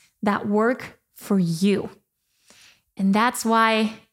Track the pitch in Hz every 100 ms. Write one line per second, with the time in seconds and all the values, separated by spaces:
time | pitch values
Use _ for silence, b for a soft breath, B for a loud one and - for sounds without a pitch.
0 | b - 208 202 208 208 226 254 - -
1 | _ - - 196 170 160 196 196 - -
2 | _ _ _ b b b b b b -
3 | 190 202 240 247 226 226 226 220 214 -
4 | _